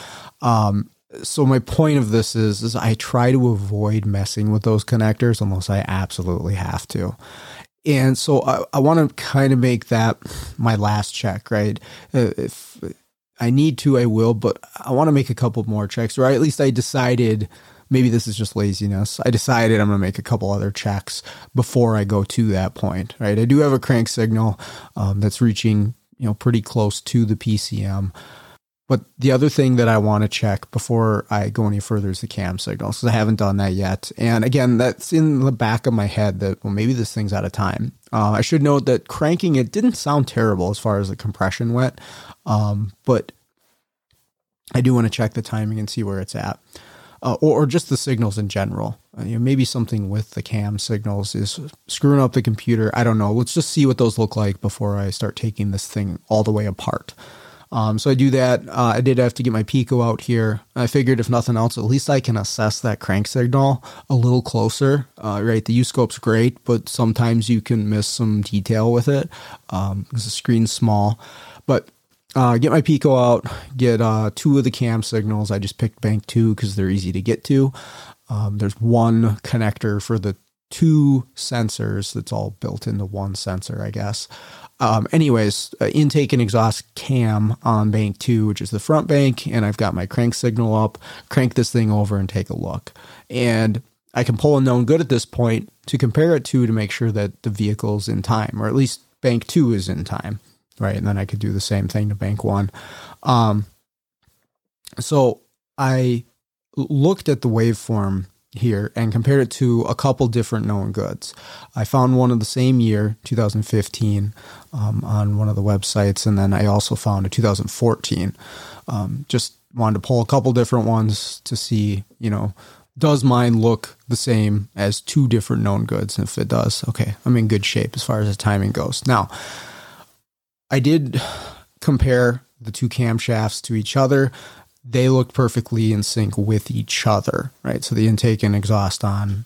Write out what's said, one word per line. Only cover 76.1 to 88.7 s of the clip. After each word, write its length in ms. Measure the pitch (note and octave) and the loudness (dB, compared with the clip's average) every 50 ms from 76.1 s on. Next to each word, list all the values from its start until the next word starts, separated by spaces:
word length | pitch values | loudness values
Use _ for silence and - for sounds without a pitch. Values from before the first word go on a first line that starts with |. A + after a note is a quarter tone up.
| G#2+ G#2 - | 0 -2 -4
two 280 | - - A#2 A2+ A2+ G#2 | -2 0 2 2 2 2
'cause 200 | - A#2 G2 G2 | 0 -2 -4 -2
they're 140 | G2+ F#2+ F#2 | -2 0 0
easy 240 | G2 G2+ F2+ F2+ F2+ | 0 0 -2 -2 -4
to 80 | F#2+ | -4
get 240 | F#2+ A2 F2 - - | -2 -2 -2 -2 0
to. 260 | - C#3+ C3+ C3+ C3+ C3 - - - - - - - - _ _ - | 0 2 2 2 2 0 -6 -14 -20 -20 -20 -20 -20 -20 _ _ -6
Um, 260 | A#2 G#2 G#2 G2+ G#2 | -4 -4 -2 -2 -2
there's 240 | G#2 G#2 G2+ - - | -2 -4 -4 -4 -2
one 560 | A2+ A#2 A#2 A#2 A2+ A2+ A2+ A2+ A2+ A2 G#2 - - | 0 2 4 4 4 4 4 2 2 2 0 -2 -4
connector 560 | - - A#2 A2 G#2+ G#2 - - A2 G#2 G2+ | -4 -2 -2 -2 -2 -2 -2 -4 -4 -2 -4
for 180 | - - A2+ G#2+ | -2 -2 -4 -2
the 180 | F#2+ G2+ G2 - _ _ _ _ _ _ | -2 -4 -6 -8 _ _ _ _ _ _
two 560 | - - E3+ D#3+ D#3 D3+ C#3+ C#3+ C3+ C3 B2+ - _ | -2 0 2 4 4 4 4 4 2 2 0 -4 _
sensors 800 | - - - B2+ A#2+ A2+ G#2+ - - A2 G#2+ G#2 G2+ G#2 - - | -12 -10 -6 -4 -4 -4 -4 -4 -6 -4 -4 -4 -4 -6 -6 -8
that's 180 | A2 G#2 - - | -10 -8 -6 -6
all 240 | G#2+ - G2+ G2+ - | -6 -6 -6 -8 -10
built 260 | - - - G#2+ - | -10 -10 -10 -8 -6
into 180 | A#2 G#2 G2 G2 | -6 -6 -6 -6
one 300 | F#2 G2+ G2 G2 G2+ F#2+ | -6 -6 -8 -6 -6 -8
sensor, 480 | - - G2+ F#2 F#2+ - - - G#2 G#2 | -8 -8 -6 -6 -6 -8 -8 -10 -8 -8
I 80 | G#2 | -8
guess. 360 | G2+ G#2 G2+ G2+ G2+ - - - - - - - - - - - _ _ | -6 -6 -6 -6 -6 -8 -10 -14 -18 -20 -20 -20 -20 -20 -20 -20 _ _
Um, 280 | B2+ A2+ A2 A2 G#2 - | 0 0 2 0 0 0
anyways, 640 | - E3 D#3+ C#3+ A#2+ A2+ G#2+ G2+ - - - - - - | 2 2 2 4 2 2 2 0 -2 -4 -8 -12 -6 -4
uh, 60 | A2 | -4
intake 460 | G#2+ - D3 D3+ C#3 - D3+ C#3 G#2+ C#3 | 0 2 2 2 2 2 0 0 2 2
and 80 | B2 | 0
exhaust 540 | A#2 G2 A2+ A2+ A2 A2+ - - - _ _ | 2 2 2 2 2 2 0 -2 -8 _ _
cam 640 | - - - C3+ B2+ A#2 A2+ G#2+ G#2+ G#2+ G#2+ A2 - - | -12 -4 -2 0 2 2 2 2 2 2 0 0 -2 0
on 260 | A#2 A2+ G#2+ G#2+ G#2+ | 0 2 2 2 2
bank 280 | G#2 A2 G#2+ G#2 G2 - | 2 0 0 -2 -4 -4
two, 260 | - - A#2 A2 G#2+ | -2 0 2 2 2
which 140 | G#2 G2+ - | 0 -2 -2
is 100 | - F#2+ | -6 -6